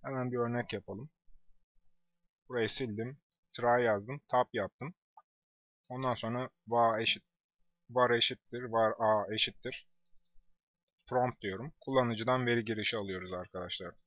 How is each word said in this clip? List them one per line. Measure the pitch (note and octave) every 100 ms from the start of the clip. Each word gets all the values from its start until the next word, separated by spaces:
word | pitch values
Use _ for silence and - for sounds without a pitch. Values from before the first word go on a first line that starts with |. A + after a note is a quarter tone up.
Hemen | C3+ C3+ B2+
bir | B2
örnek | A#2 A#2+ A#2+
yapalım. | G#2 - G2 D3+ _ - - - - _ _ _ _ _ _ _ _ _
Burayı | B2 A2
sildim. | - B2+ G#2 A#2 C#3 _ _ _ -
Try | A#2+ A#2+
yazdım. | A#2+ G#2 G#2 C#3+ _
Tab | B2+ B2
yaptım. | A#2 F#2+ _ C#3 - _ - _ _ _ _ _ _ _
Ondan | B2+ C3
sonra | A#2+ A2+ A#2+ B2+ _ -
var | A#2 A#2 A2
eşit, | A#2 - _ _ _ _ _ _ _
var | A#2 B2
eşittir, | A#2+ A2+ C3 _ A#2+
var | B2 A2+ A2 G#2+
A | A2 G#2+ F#2+
eşittir. | A2 - - A#2+ - - _ _ - _ - _ _ _ _ _ _ -
Prompt | B2 B2 -
diyorum. | G#2 F#2+ C3+ -
Kullanıcıdan | - C3+ A#2+ A2 A2+ B2+ B2
veri | A#2+
girişi | A2 G#2+ G#2 A2+
alıyoruz | G2 F#2 F2+
arkadaşlar. | F2+ F2+ F#2 F2+ - F2+ -